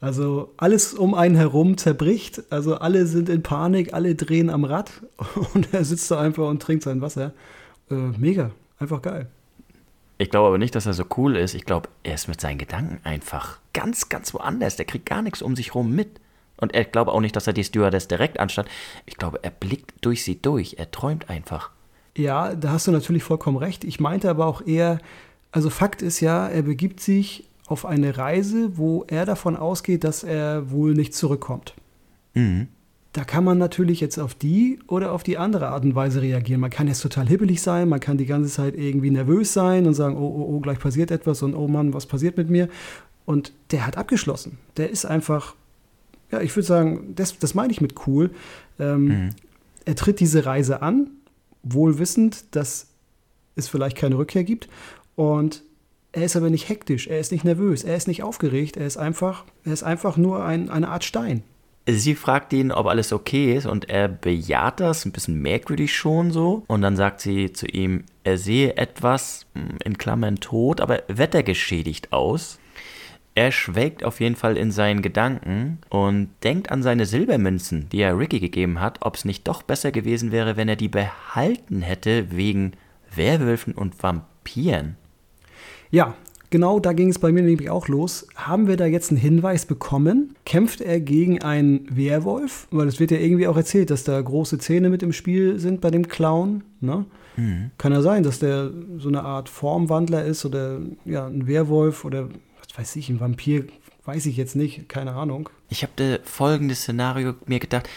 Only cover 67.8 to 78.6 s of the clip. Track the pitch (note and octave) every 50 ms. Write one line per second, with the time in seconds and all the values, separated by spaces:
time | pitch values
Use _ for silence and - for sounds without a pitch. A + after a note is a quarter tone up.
67.8 | F#2+ F#2 F#2 F2+ - - _ _ - G2 F#2+ F#2 F#2+ G2+ A2 B2+ C#3 B2+ - -
68.8 | B2+ - - - - A#2+ C3 C3+ - - - - - _ - - - - - -
69.8 | - A2 G#2 - - A2 A2 A#2 A2+ G2+ G2+ F#2+ - - - A2+ A#2 C3+ E3 -
70.8 | - - A#2+ - - - G2+ A2 D3 D#3+ - E3 B2 G2 F#2 - - - F#2 E2
71.8 | D#2+ D#2+ D#2 - - - - C2 C2+ F2 C3 E3+ - - - - - - - -
72.8 | - - - - - - - - _ _ _ A2 A#2 C3 C3 - - - E2+ G2+
73.8 | B2+ D#3 D#3 - - A#2 - - A2+ A#2 A#2+ - - A2 A2 - G#2+ A2 F#2+ G2+
74.8 | G#2 G#2 G#2 G2+ G2 F#2+ - G#2 A2+ C3 C3 - - - F#2 G#2 B2 D3 E3 D#3+
75.8 | - - - G2+ G2 G2+ G2+ G2+ G2+ G2 - _ - A2 D3 F#3 G3 - - C3+
76.8 | B2 B2+ A#2+ A#2+ A2 F#2+ G#2 C3 G3+ B3+ F#3 B2 G2 F#2+ F#2 F2+ - - E2+ D#2
77.8 | D2 - - G2+ G#2 F#2+ F2 F#2+ C3+ D#3+ - A2+ F2+ F2 - F2+